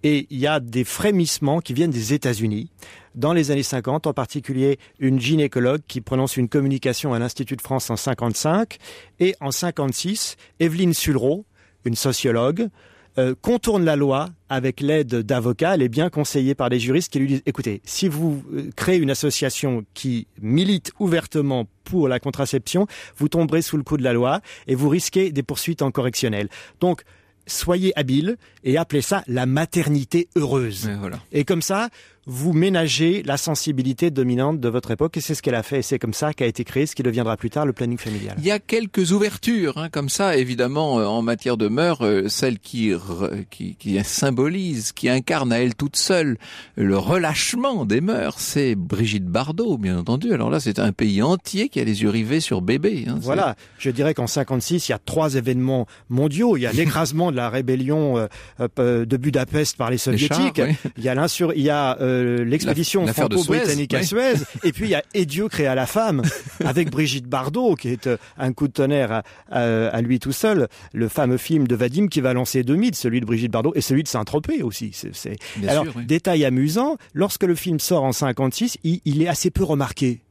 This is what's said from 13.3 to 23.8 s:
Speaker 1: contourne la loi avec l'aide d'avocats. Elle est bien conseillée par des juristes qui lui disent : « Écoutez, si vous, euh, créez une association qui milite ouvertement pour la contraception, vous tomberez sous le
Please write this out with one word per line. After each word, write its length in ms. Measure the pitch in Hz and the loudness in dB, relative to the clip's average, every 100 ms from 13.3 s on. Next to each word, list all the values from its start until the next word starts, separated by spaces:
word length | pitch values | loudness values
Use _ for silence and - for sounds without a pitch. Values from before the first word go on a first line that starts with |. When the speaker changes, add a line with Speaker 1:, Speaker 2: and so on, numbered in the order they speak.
| 131 | 0
Speaker 1:
contourne 440 | - 240 - 208 | 0 0 2 2
la 100 | 165 | 2
loi 360 | 147 143 135 170 170 _ | 2 2 0 -2 -10 _
avec 320 | 131 131 127 | -2 -2 -2
l'aide 340 | 143 156 139 | 0 2 2
d'avocats. 640 | 120 104 127 117 117 165 190 | -2 0 0 0 0 2 2
Elle 60 | |
est 60 | 127 | 2
bien 220 | 117 170 | 2 0
conseillée 460 | 156 143 143 131 139 | 0 -2 0 0 0
par 140 | 123 | 0
des 100 | 123 | 0
juristes 320 | 117 139 180 | 2 0 0
qui 80 | 143 | -2
lui 80 | 135 | 0
disent : « 140 | 135 - | 0 -2
Écoutez, 340 | 131 123 101 | -4 -4 -6
si 240 | - - 190 | -8 -2 -2
vous, 340 | 151 165 143 135 | 0 -2 -2 -6
euh, 180 | 143 - | -8 -8
créez 220 | - - 185 | -4 2 2
une 140 | 143 | 2
association 720 | 139 147 - 135 - 143 120 104 | 0 0 0 -2 -2 -2 -2 -6
qui 320 | - 135 117 104 - | -8 -4 -4 -6 -10
milite 480 | 107 139 190 190 - - | 0 2 2 0 -2 -4
ouvertement 680 | 202 165 - 156 139 131 110 _ | 0 0 0 -2 0 -2 -4 _
pour 240 | - 185 139 | -4 0 2
la 100 | 123 | 0
contraception, 720 | 143 127 135 135 - 180 208 - - - | -4 -4 -2 -2 -2 0 0 -4 -20 -4
vous 120 | 147 | 0
tomberez 340 | 165 160 160 | 2 2 0
sous 140 | 160 | 0
le 80 | 151 | -4